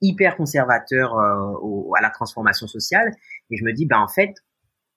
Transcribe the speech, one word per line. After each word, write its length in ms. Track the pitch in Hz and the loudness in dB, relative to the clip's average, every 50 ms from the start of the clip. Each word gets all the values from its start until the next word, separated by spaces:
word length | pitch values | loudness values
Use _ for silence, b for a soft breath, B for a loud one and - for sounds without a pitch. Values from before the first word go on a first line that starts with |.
hyper 360 | - 190 185 190 196 180 175 | 0 0 2 4 2 2 2
conservateur, 800 | - 160 139 - 143 131 123 123 113 - - 131 131 131 123 113 | 0 -4 -2 0 0 2 4 2 0 0 0 0 0 0 2 2
euh, 360 | 110 107 104 101 101 98 101 101 - - | 2 2 2 2 0 -2 -4 -6 -6 -6
au, 320 | 107 101 101 - - 90 | -6 -6 -6 -4 0 0
à 40 | 90 | 2
la 100 | 107 110 | 2 0
transformation 560 | - - 120 113 - - 110 107 101 - 113 | -2 -4 -8 -8 -6 -2 0 0 0 0 -2
sociale. 480 | 107 - 110 110 - 170 196 233 220 - B B B B B B - | -8 -8 -8 -6 0 2 2 2 0 -2 B B B B B B -10
Et 60 | 117 | -8
je 80 | 104 110 | -4 -4
me 80 | 113 110 | -2 -2
dis, 140 | 120 165 | -2 0
ben, 140 | 147 123 110 | 2 2 2
en 80 | 104 - | 2 2
fait, 260 | - - 101 101 101 - _ _ _ _ _ _ _ _ _ _ _ | 2 0 0 0 0 -10 _ _ _ _ _ _ _ _ _ _ _